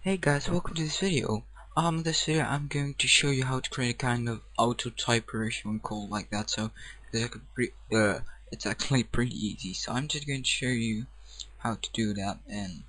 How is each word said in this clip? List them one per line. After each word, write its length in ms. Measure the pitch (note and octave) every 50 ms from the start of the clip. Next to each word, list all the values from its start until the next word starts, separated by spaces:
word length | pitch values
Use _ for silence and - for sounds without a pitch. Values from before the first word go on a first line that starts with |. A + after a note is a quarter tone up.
| -
Hey 120 | F#3 G3 F#3+
guys, 300 | E3+ - C#3+ C#3+ - -
welcome 280 | E3+ F3+ F3 - D#3+
to 80 | D#3+ D#3+
this 160 | D3+ - -
video. 420 | - G3 F#3 C3+ G#2+ - A2 G#2 - - - - - - -
Um, 280 | D#3 E3 E3+ D#3+ D#3+ E3
this 220 | D#3+ D#3+ - -
video 180 | - D#3 D#3+ D3
I'm 240 | - C3 D3 C#3+ C#3+
going 260 | - D3 C#3+ C#3+ C#3+
to 140 | - - B2+
show 220 | - - - D3
you 140 | C#3 C3 C3
how 140 | C3 C3 C3
to 100 | - -
create 280 | - - B2+ A#2+ A#2+
a 20 | -
kind 300 | - B2+ A#2+ A#2+ A#2 A#2
of 120 | A#2 A2 - - -
auto 340 | - A2+ A#2 A#2+ - - A#2+
typer, 580 | A2+ - - - A#2 A#2 A2+ - - A2 A2 A2
if 160 | A2+ - -
you 40 | G#2+
wanna 120 | G#2+ A2
call 240 | - - G#2+ G#2+ G#2
it 80 | G2+ G#2
like 180 | G#2 G2 -
that. 180 | - G#2 G#2 -
So 220 | - - G#2+ A2 - - - - - - - - -
it's 100 | A2+ A2+
like 120 | A#2+ -
a 60 | A2 - - -
pre-, 200 | - B2 A#2 - - - - A2
uh, 280 | A2 G#2+ G#2 F#2+ - - - - - - - -
it's 140 | - -
actually 360 | G#2+ G2+ - - - C#3 C3 A#2
pretty 320 | - - B2 A#2+ B2 G#2+
easy. 400 | - G#2+ G#2 F2+ - - F#2 -
So 160 | - - -
I'm 160 | - B2 C#3+
just 180 | D3+ D3 D3 C#3+
going 200 | C#3+ C#3 C3+ C3
to 40 | -
show 200 | - - - B2+
you 380 | B2+ A#2 A2+ A2+ A2 G#2+ B2+ - - - - - - - - - - -
how 160 | - A#2 A2+
to 160 | - - - -
do 220 | - A2+ G#2+ G#2
that 240 | G2 F#2+ G2+ - - - -
in 360 | - G#2 G2+ F#2 F2+ C#2+ B1+